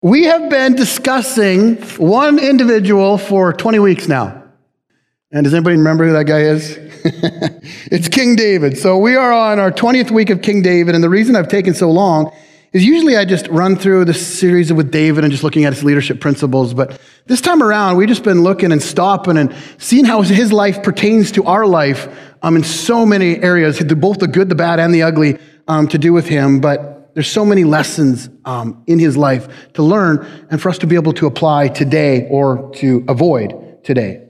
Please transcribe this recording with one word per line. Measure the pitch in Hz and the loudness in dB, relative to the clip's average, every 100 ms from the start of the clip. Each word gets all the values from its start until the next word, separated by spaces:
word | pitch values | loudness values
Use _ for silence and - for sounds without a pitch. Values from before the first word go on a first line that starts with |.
We | 175 262 | 2 2
have | 339 330 311 | 4 2 0
been | 277 262 | 0 0
discussing | 254 233 - - 262 226 - 202 185 220 226 - - | 0 0 -2 -2 -2 -2 -2 0 2 2 0 -6 -2
one | 170 220 294 294 | 0 2 2 2
individual | 269 269 240 220 190 202 196 202 | 2 0 2 2 2 2 2 0
for | 196 196 185 | -2 0 0
twenty | - 226 220 | 0 -2 2
weeks | 202 180 - | 2 0 -2
now. | 135 101 101 - _ _ _ _ _ _ _ _ | -2 -4 -10 -20 _ _ _ _ _ _ _ _
And | 147 | -2
does | 143 | 0
anybody | 165 165 170 | 2 2 2
remember | 156 160 165 | 2 2 2
who | |
that | 156 | 2
guy | 147 156 | 0 0
is? | 151 156 - - - - | 0 0 -4 -14 -18 -8
<laughs> | 165 - 165 - - - - - - | -6 -4 -8 -6 -10 -10 -20 -20 -6
It's | 175 165 | -4 -2
King | - 247 233 | 0 2 2
David. | 220 190 143 135 | 2 0 0 0
So | 190 185 | 0 2
we | 214 254 | 2 2
are | 254 | 2
on | 233 220 208 | 2 0 0
our | 190 | -2
twentieth | 185 233 254 254 | 0 0 0 2
week | 220 214 | 0 0
of | 185 | 0
King | 196 202 | 0 0
David, | 185 175 170 170 | 2 2 2 2
and | |
the | 170 | 2
reason | 190 220 233 | 2 2 0
I've | 170 | 0
taken | 202 185 170 | -2 0 0
so | 175 | 2
long | 165 196 160 156 - _ _ _ | 2 2 0 -2 -8 _ _ _
is | 190 | 0
usually | 196 330 320 233 | 2 4 2 2
I | 190 | 0
just | 185 - | -2 -2
run | 160 185 190 | -2 0 0
through | 196 190 175 | 2 2 2
the | 165 | -2
series | - - 180 175 165 | -6 -2 2 2 2
with | 160 147 | 0 0
David | 156 156 151 | 0 0 2
and | 151 | 0
just | 139 | 0
looking | 156 156 147 | -2 0 0
at | |
his | 123 | 0
leadership | 143 143 139 120 | 0 0 -2 -4
principles, | 151 139 143 131 123 | -4 -2 -2 -2 -2
but | 123 131 131 _ _ _ | -2 -6 -6 _ _ _
this | 247 | -2
time | - 349 | 2 2
around, | 226 214 202 180 | 2 2 0 2
we've | 214 | 2
just | 240 | 0
been | 214 180 | 0 0
looking | 175 190 180 | 0 0 0
and | 156 | 0
stopping | - - 185 190 185 160 | -2 -2 0 0 0 0
and | 135 - - - | 0 -4 -20 -16
seeing | - 240 254 | 0 2 4
how | 226 | 2
his | 185 196 233 | 2 2 2
life | 208 202 196 | 2 0 -2
pertains | 202 - 208 220 202 | -4 -2 0 2 2
to | - | 0
our | 185 190 220 | 0 0 2
life, | 170 143 135 - - - _ | 2 0 -4 -8 -18 -20 _
um, | 165 165 | 0 0
in | |
so | 156 - - 233 226 | 0 -6 -2 0 2
many | 202 180 170 | 2 0 0
areas, | 180 175 156 147 | 0 2 0 -2
the, | 156 156 | -2 0
both | 180 196 | 0 0
the | 170 | -2
good, | 139 190 | 0 0
the | 160 | 0
bad, | 170 170 | 0 0
and | 165 170 | 2 2
the | |
ugly, | 160 156 151 135 - _ - | 2 2 0 -2 -10 _ -6
um, | 156 151 | -2 0
to | 160 | 0
do | 160 | 2
with | 170 - | 0 0
him, | 151 139 139 | -2 2 2
but | 147 143 - - _ | 0 -2 -6 -18 _
there's | - 147 | -8 -4
so | - | -2
many | 208 202 165 | 2 2 2
lessons, | 151 143 - 143 120 - - - | 0 -2 0 0 0 -6 -20 -12
um, | 127 117 - - | -8 -8 -12 -2
in | 170 | 2
his | 160 135 | 2 2
life | 147 131 - - - | 0 -2 -6 -20 -18
to | - | -2
learn | 156 208 185 147 - - - | 0 2 0 0 -4 -20 -8
and | 156 | -4
for | 185 | -4
us | 180 | -4
to | 165 | 0
be | 170 | 0
able | 156 | 0
to | - 156 | -2 -2
apply | 120 160 147 143 | -2 0 0 0
today | 135 139 156 147 127 120 | -2 -2 0 0 0 -2
or | 139 139 123 135 - | -2 0 -2 -8 -6
to | 139 123 123 | -2 -2 -2
avoid | 127 170 135 104 - - - | 0 0 0 -4 -10 -20 -20
today. | - - 101 - - | -4 -4 -4 -10 -20